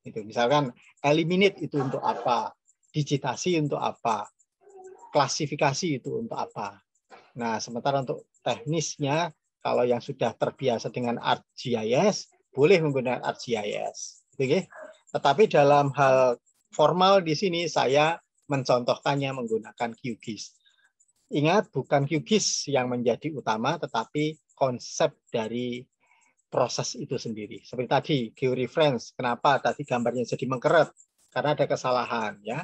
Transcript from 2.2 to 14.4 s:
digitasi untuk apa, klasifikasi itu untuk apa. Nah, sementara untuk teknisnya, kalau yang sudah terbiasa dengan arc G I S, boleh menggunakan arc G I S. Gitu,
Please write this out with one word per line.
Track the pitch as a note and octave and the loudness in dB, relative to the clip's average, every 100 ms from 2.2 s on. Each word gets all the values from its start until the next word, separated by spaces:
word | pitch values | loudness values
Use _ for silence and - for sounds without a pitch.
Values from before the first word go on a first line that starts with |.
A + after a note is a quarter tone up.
| C3 A#2 G2+ - _ _ _ | 0 0 -2 -10 _ _ _
digitasi | D3+ C#3+ C#3+ C3+ A2+ F3+ E3+ | -4 -2 -2 -2 -4 0 0
untuk | D3 D3 | 0 -2
apa, | G#3+ - A#2 G#2 G#2 _ _ _ _ - - - - | -4 -4 -4 -4 -6 _ _ _ _ -20 -20 -20 -2
klasifikasi | D3+ C3 - D3+ D3 D3 C3+ F3+ C#3 | 0 0 -2 -6 0 0 0 -4 -4
itu | C#3 B2+ A2+ | -4 -6 -6
untuk | B2+ | -8
apa. | - B2+ G2+ G2+ _ _ _ - _ - | -8 -8 -10 -12 _ _ _ -20 _ -8
Nah, | A#2 A2 | -4 -4
sementara | - A#2 C#3 C#3 | -6 -4 -2 -2
untuk | B2 - - _ | -2 -8 -10 _
teknisnya, | C#3 A#2 C#3+ D#3+ - - C#3 D3+ E3+ _ _ _ | -6 -6 -2 -4 -4 -4 -2 0 -2 _ _ _
kalau | B2+ A#2+ B2 | -2 0 2
yang | A#2+ | 0
sudah | - - A#2+ | -4 -4 -4
terbiasa | - B2 - C3+ - B2 | -2 -6 -2 -2 -2 -4
dengan | - A#2+ A#2+ | -4 -4 -4
arc | - B2 _ | -2 -4 _
G | - C3 A#2 | -12 -4 -2
I | A2 | 0
S, | B2+ G3+ - - _ _ | 2 2 0 -10 _ _
boleh | - D3+ F#3 | 2 4 6
menggunakan | D#3 C3+ B2 A#2+ | 4 0 -2 -4
arc | C#3 - - | -4 -6 -4
G | |
I | A2 G#2 G#2+ G#2+ | -4 -4 -6 -8
S. | - - - _ | -10 -18 -18 _
Gitu, | - | -4